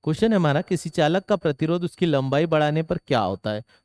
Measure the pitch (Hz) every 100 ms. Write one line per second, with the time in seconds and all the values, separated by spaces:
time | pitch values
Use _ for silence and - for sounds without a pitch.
0 | - 156 226 214 160 143 - 175 165 165
1 | 151 180 - 202 160 139 156 175 175 -
2 | 170 143 135 139 165 156 151 151 160 170
3 | _ 127 95 95 110 107 - _